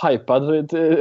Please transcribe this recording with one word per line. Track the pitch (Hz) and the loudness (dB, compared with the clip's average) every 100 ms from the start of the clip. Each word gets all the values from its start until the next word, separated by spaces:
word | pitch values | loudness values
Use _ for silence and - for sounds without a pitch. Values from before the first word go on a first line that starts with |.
hypad | 165 120 - 131 143 | -2 -2 0 -2 0
runt, | 156 151 165 160 160 | -2 -2 -2 0 2